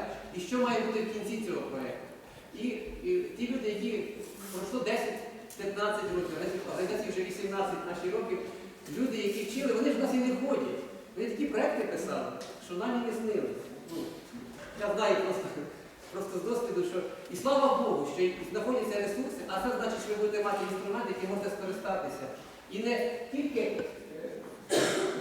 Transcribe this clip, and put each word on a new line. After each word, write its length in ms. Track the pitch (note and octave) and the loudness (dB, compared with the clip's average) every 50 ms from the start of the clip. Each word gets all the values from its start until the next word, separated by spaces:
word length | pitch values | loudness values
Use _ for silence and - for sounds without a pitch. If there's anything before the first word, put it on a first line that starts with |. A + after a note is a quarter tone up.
| - - - - - - - | -2 -4 -6 -8 -8 -8 -6
І 40 | F3+ | -6
що 180 | - - B3 B3 | -4 0 2 2
має 220 | B3 A#3+ A3+ A3 | 4 4 4 2
бути 200 | A3 A3+ A3 G#3+ - | 2 2 2 0 0
в 100 | A3 - | 0 -2
кінці 320 | G#3+ - - A#3+ A3+ A3 F#3 | -4 -4 -2 -2 -2 -2 -2
цього 140 | E3+ - | -2 -2
проєкту? 440 | - - C3+ C3+ C3 B2 - - - - - - - - - - - - - | -2 -2 -4 -4 -4 -4 -6 -8 -10 -12 -14 -14 -16 -16 -18 -18 -16 -12 -8
І, 120 | - A#3 B3 G#3+ - - - - - E3+ F3+ | -4 -2 -2 -2 -2 -4 -6 -8 -2 2 4
і 20 | F3+ F3+ - - - - | 4 4 4 0 -2 -2
ті 60 | A#3+ A#3+ B3+ | 0 0 0
люди, 140 | - G#3 G#3+ | 2 2 0
які 340 | G3 F#3+ - - - - - - - - - - - - - - F#3+ | 0 0 0 0 0 0 -2 -2 -6 -8 -10 -10 -10 -10 -10 -8 -6
пройшло 260 | F3+ G3 G3+ B3+ B3 | -4 -4 -2 -2 0
десять, 400 | - G#3+ A#3 A3 G#3+ G#3+ A3+ A3 - - - - - - - - | 2 2 2 2 2 0 -2 -4 -6 -8 -10 -12 -12 -12 -10 -6
п'ятнадцять 540 | F#3+ G3 G3 G3+ G#3 G#3+ G#3+ G#3 - - F3 | -4 -2 0 2 2 2 2 2 0 0 0
років, 460 | F3+ - - - - F3+ F#3 F#3 F#3 - - | 0 0 0 -2 -2 -2 -2 -2 -2 -2 -2
організації 400 | - E3 F3+ - G#3+ A#3+ - G#3+ | -2 0 0 0 0 0 0 0
вже 100 | - F#3 F#3 F#3 | 0 0 0 0
вісімнадцять 560 | F3+ - G3+ G3 G3 G3 F#3+ F#3+ F3 E3 F3 F3+ | -2 -2 -2 -2 0 0 0 0 0 -2 -2 -4
наші 180 | F3 - - F#3 G#3 | -4 -2 -2 0 0
років, 240 | A3+ - - F#3 - - - - - - - - - - D3+ D3 G#3+ | 0 0 0 -2 -2 -2 -4 -8 -10 -12 -12 -14 -14 -10 -6 -2 0
люди, 200 | C4 - A3+ G#3 | 2 2 2 2
які 260 | G3+ G3+ - A3 - | 0 0 0 0 -2
вчили, 300 | - A#3 C4+ C#4 B3+ A3+ | -2 -2 0 2 4 4
вони 160 | A3+ C4 C#4+ | 4 4 4
ж 60 | - - | 4 4
в 20 | C4+ | 4
нас 100 | - - | 4 4
і 40 | B3+ | 4
не 180 | B3 B3+ B3+ B3 | 4 4 4 2
ходять. 400 | B3+ C#4+ - - - B2+ - - - - - - - - - | 2 4 4 4 2 0 -2 -4 -6 -8 -10 -12 -14 -10 -4
Вони 140 | F#3 A3+ A#3 | -2 -2 0
такі 160 | A3 - D4 | 0 0 0
проєкти 380 | - G#3+ G#3+ C4 - - - G#3+ | 2 4 4 4 4 4 2 0
писали, 480 | - - - F#3+ G3 - - - - - - - - - - - | 0 0 0 0 0 0 0 0 -2 -4 -6 -8 -10 -12 -12 -10
що 80 | - F3 | -6 -4
нам 160 | F3+ G#3+ B3 A#3+ | -2 0 2 2
і 100 | A#3+ A#3 A3+ | 2 2 0
не 60 | G#3+ - | 0 0
снилось. 460 | A3+ G#3+ G3+ F#3 - - - - - - - - - - | 2 2 2 2 2 0 0 -4 -6 -8 -10 -12 -10 -8
Ну, 80 | E4 D#4+ - - - - - - - - - - - - - - - - | -6 -6 -4 -6 -6 -10 -12 -12 -12 -12 -12 -12 -12 -12 -12 -10 -6 -2
я 60 | G#3 G#3 G3+ | 0 2 4
знаю 200 | G#3+ G#3+ G3+ F#3 - F#3+ | 4 6 6 6 6 4
просто, 220 | F#3 F#3 - - F3+ - D3+ C#3+ - - - - - - - - - E3+ | 4 2 0 0 -2 -4 -6 -6 -8 -8 -12 -14 -16 -18 -18 -14 -8 -6
просто 200 | F#3 F#3 - - F3+ | -6 -4 -2 -2 -2
з 40 | E3+ A3+ | 0 0
досвіду, 320 | A#3+ A#3+ A#3+ F#3+ - F3+ F3 F3 | 2 2 2 0 2 2 0 2
що... 80 | - F3+ - - - - - - F3+ | 0 -2 -2 -4 -6 -8 -10 -8 -6
і 20 | |
слава 320 | F3+ - C4+ C#4+ C4+ C#4 C4 - - | 0 4 6 6 8 8 8 8 6
Богу, 260 | B3 - F#3 - - - - | 4 4 4 2 2 0 2
що 100 | F3+ F3+ | 4 4
і 120 | F3+ F3+ - - - | 4 2 0 -4 -4
знаходяться 460 | - G#3+ G#3+ B3+ B3+ B3 A3 A3 G#3 G#3 | -2 -2 0 2 2 2 2 2 2 0
ресурси, 420 | G3+ F#3 - B3 C4 - - - G#3+ - | 0 0 0 0 -2 -2 -4 -6 -4 -2
а 60 | F#3+ F#3+ F#3+ | -2 0 0
це 60 | B3 A3+ - | 0 0 0
значить, 240 | A3 A3+ - - - | 0 0 -2 -2 -2
що 40 | G#3+ | -2
ви 120 | G#3 G#3 | 0 2
будете 220 | G#3+ G#3 G#3 G#3 G#3 | 2 4 4 4 2
мати 180 | G#3 G3 G3 F#3 F3+ | 2 2 2 0 0
інструмент, 360 | F#3+ F#3+ G3 G3 G#3 A#3+ G#3+ F#3+ F#3 | -2 -2 -2 -2 0 0 0 0 -2
який 140 | - F#3+ F#3+ | -2 0 0
можете 200 | G3+ G3+ - - G3+ | 0 0 0 0 -2
скористатися. 680 | - F#3+ F#3 - - - G3+ D#3+ C#3+ C3 C3 B2+ - C3+ C3 - - - - - - - - | -2 -2 -4 -4 -2 0 0 0 0 0 -2 -4 -6 -6 -8 -8 -10 -12 -14 -16 -16 -12 -8
І 60 | F#3 G3 A3+ A#3+ | -4 0 2 2
не 80 | A#3+ A3+ A#3+ A#3+ - - - - | 2 4 2 2 0 -2 -4 -4
тільки, 300 | - C#4+ D4 C#4+ - A3+ | -2 0 0 2 2 2
е, 140 | - G#3 - - - - - - - - - - - - - - - - - - - - - E4+ - - - - - - - - | 2 2 2 0 -2 -4 -6 -10 -12 -12 -10 -8 -8 -8 -8 -8 -10 -10 -12 -12 -2 2 4 4 6 6 4 2 2 2 0 0